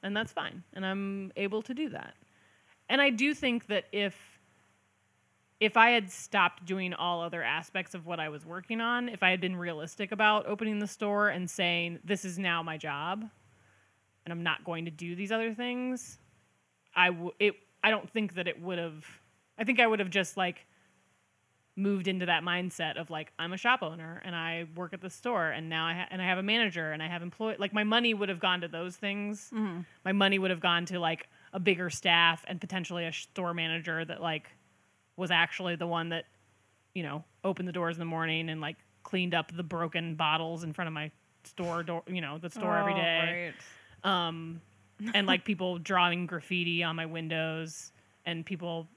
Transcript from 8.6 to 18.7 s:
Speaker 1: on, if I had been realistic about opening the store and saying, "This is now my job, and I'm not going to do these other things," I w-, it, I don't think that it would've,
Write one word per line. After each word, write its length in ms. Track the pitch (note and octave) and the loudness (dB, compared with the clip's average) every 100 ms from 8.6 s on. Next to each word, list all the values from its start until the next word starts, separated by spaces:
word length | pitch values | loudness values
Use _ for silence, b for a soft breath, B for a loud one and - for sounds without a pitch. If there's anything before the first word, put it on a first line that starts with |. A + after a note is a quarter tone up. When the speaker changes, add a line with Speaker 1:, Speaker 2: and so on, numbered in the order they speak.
| F3+ A3+ | -6 -2
Speaker 1:
on, 280 | A#3 A#3+ B3 | 0 0 -2
if 140 | G#3 | 2
I 80 | F#3 | 4
had 100 | F#3 | 4
been 160 | F3+ F3+ | 0 -2
realistic 560 | F3 D#3 D#3+ - G3 | -4 -6 -8 -6 -6
about 340 | G#3+ G#3+ G#3+ - | 4 6 6 2
opening 320 | G3+ A3 G#3 | -2 -2 -2
the 80 | G#3 | -4
store 420 | - G#3 G3+ G#3 | -2 0 4 4
and 200 | F3 F3+ | 2 -4
saying, 520 | - F3 F3 E3+ E3+ | 0 2 2 -2 -6
"This 200 | E3 G3+ | -4 -4
is 140 | F#3+ F3 | -2 -2
now 240 | F#3+ E3+ | 0 0
my 140 | E3 D#3 | -2 -6
job, 540 | D#3 C#3+ D#3+ G3+ A3 _ _ b b b b b b _ | -6 -4 -4 -4 -6 _ _ b b b b b b _
and 80 | - | -10
I'm 100 | E3+ | -2
not 220 | E3+ D#3 | -2 -2
going 200 | - E3 E3 | -4 -6 -6
to 40 | |
do 240 | D3+ E3+ | -8 -8
these 160 | F3 G3 | -6 -2
other 220 | A3+ A3+ | 0 0
things," 640 | A3 A#3+ B3 B3+ B3+ - - _ _ _ _ _ _ _ | -2 -4 -4 -4 -6 -10 -18 _ _ _ _ _ _ _
I 120 | - F3+ | 4 4
w-, 240 | E3+ F3 - | 4 -6 2
it, 160 | G#3 - _ _ | 2 2 _ _
I 60 | G#3+ | 2
don't 200 | G#3+ F#3 | 2 -2
think 240 | A3+ G#3 | -4 -2
that 120 | F3 F3 | -2 -4
it 120 | - | -4
would've, 640 | E3+ | -4